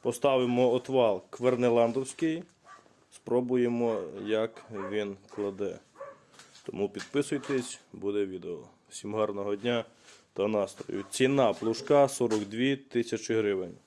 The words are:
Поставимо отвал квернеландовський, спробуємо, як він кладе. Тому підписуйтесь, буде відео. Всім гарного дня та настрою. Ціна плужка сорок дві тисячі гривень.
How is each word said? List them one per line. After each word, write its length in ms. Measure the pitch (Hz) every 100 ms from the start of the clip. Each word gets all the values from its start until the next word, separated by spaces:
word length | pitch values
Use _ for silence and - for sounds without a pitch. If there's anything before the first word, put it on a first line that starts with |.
Поставимо 680 | 123 117 143 135 123 123 127
отвал 520 | 123 - 131 117 95 -
квернеландовський, 1120 | - 123 123 123 117 117 123 131 - 165 160 185 _ _ - _ _ _
спробуємо, 880 | - - 120 123 127 120 120 117 107 87 90 101
як 400 | 107 113 - - 107 95
він 260 | 104 104 98 -
кладе. 500 | - 101 98 98 82 _ - - - _ - - - -
Тому 240 | - 101
підписуйтесь, 920 | 104 - 143 143 147 - 135 123 - _
буде 320 | - 98 101 98
відео. 340 | 92 87 82 - _ _
Всім 260 | - 107 107
гарного 400 | 104 101 101 104
дня 300 | 117 120 113 _ - - _
та 140 | - 101
настрою. 580 | 107 95 - - 98 98
Ціна 440 | - 131 139 120
плужка 540 | 98 110 113 - 143 139
сорок 320 | - 120 107
дві 360 | 101 107 131 135
тисячі 600 | - 120 117 110 - 113
гривень. 400 | 104 95 90 87